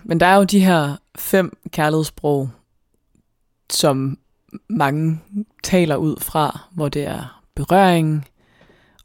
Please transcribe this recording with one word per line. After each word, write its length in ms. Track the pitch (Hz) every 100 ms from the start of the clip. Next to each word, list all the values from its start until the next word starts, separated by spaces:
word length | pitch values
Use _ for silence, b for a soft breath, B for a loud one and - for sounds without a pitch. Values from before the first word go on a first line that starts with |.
men 160 | - 165
der 60 | 175
er 100 | 196
jo 80 |
de 160 | 190 202
her 360 | 185 170 143 143 _ -
fem 400 | - 196 180 - -
kærlighedssprog, 760 | - 151 156 156 - 151 143 135 - _ _ _ _ _ _ _ _ _ _ -
som 480 | - 156 135 135 135 _ _ _ - -
mange 520 | - 143 151 160 160 - 202 214 _
taler 320 | - 185 165 143
ud 200 | 156 -
fra, 400 | - 160 147 - -
hvor 180 | 175 147
det 140 | 147 143
er 340 | 143 131 - _ -
berøring 680 | 143 180 190 170 160 151 139 b b b b b b b